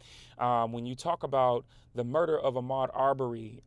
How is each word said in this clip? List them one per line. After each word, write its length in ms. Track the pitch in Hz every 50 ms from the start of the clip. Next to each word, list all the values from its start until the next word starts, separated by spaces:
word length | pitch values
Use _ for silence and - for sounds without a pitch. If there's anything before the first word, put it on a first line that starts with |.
| - - - - - - - -
Um, 340 | 123 123 123 117 113 113
when 140 | 117 120 120
you 100 | 123 127
talk 260 | 127 - 170 170 -
about 440 | - 135 139 135 127 123 120 120 - - - - - _ -
the 80 | 120
murder 360 | 120 120 135 160 170 156 156 143
of 160 | - 135 123
Ahmaud 340 | 127 123 127 135 135 131 - -
Arbery, 640 | - 135 139 135 135 131 120 117 113 113 107 92 87 -